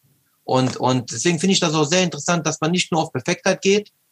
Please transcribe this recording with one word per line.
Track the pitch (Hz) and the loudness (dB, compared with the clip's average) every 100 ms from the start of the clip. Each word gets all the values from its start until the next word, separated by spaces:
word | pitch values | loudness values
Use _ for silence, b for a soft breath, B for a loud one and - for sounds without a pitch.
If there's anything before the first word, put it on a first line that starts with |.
| _ _ _ _ | _ _ _ _
Und, | - 127 127 - | -2 0 0 0
und | 127 127 117 | 0 0 -2
deswegen | 120 175 165 | -4 -2 0
finde | 190 | 2
ich | 190 | 2
das | 170 | 2
auch | 156 | 2
sehr | 143 180 | 2 2
interessant, | 180 147 - 170 156 | 0 -2 -2 -2 -2
dass | 147 | -2
man | 156 | -2
nicht | 180 - | -2 0
nur | 165 | -2
auf | 156 | -2
Perfektheit | 127 - 180 196 185 | -4 -4 -2 0 0
geht, | 196 208 202 _ _ | 2 2 0 _ _